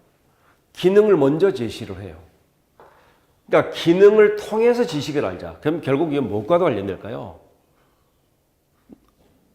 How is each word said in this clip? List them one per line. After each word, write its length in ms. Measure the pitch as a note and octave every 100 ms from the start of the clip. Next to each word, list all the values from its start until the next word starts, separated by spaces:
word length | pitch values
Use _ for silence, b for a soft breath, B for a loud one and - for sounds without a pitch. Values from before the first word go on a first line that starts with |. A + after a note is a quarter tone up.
| _ _ _ _ _ _ _
기능을 460 | - F3+ G3+ G#3+ F3
먼저 340 | C#3 D#3+ G3
제시를 480 | F#3 A2+ - G2+ F#2
해요. 160 | G2 E2 - _ _ _ _ _ b b b b b _ -
그러니까 240 | E3 -
기능을 640 | - E3 F3+ G#3 G#3+ G#3 -
통해서 480 | - A3 A#3+ A#3+ A3+
지식을 400 | D3 D3+ C#3+ G2+
알자. 320 | F2+ E2+ E2
그럼 220 | D3+ D#3+
결국 280 | C#3+ C#3 E3
이게 80 | C#3+
무엇과도 440 | A2+ G#2 A2 F3
관련될까요? 760 | D#3+ G#2 G2 F2+ G2+ C3+ A2 E2 _ _ _ _ _ _ _ _ _ _ _ _ _ _ _ - _ _ _ _ _